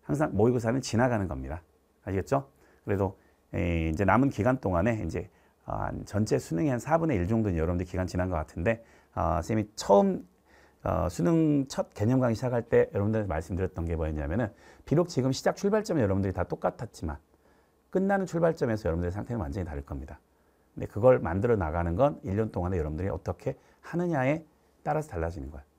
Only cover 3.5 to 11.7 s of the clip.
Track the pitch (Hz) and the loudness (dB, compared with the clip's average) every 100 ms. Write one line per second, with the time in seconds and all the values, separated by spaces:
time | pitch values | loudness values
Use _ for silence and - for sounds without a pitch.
3.5 | 98 90 85 80 78 95 107 139 - 107 | -2 0 2 0 2 4 4 4 2 0
4.5 | 131 - 87 110 110 87 85 - _ _ | 0 0 2 2 0 -4 -6 -8 _ _
5.5 | _ - 52 50 - - 101 107 135 - | _ -10 -6 -6 -6 -4 -2 0 0 -2
6.5 | 165 156 123 139 165 165 107 87 113 107 | -2 0 -2 0 0 2 0 2 2 2
7.5 | 85 80 90 90 90 90 90 92 82 78 | 0 0 0 -2 -4 -2 -2 -2 -2 -4
8.5 | - 98 113 - - _ - 85 82 87 | -2 -2 -2 -8 -20 _ -4 0 0 0
9.5 | 110 104 - - 202 196 185 - _ _ | -2 -2 -8 4 6 6 0 -8 _ _
10.5 | - - _ 104 90 85 - 170 165 160 | -20 -20 _ -2 0 -2 0 2 4 4
11.5 | 143 135 | 2 0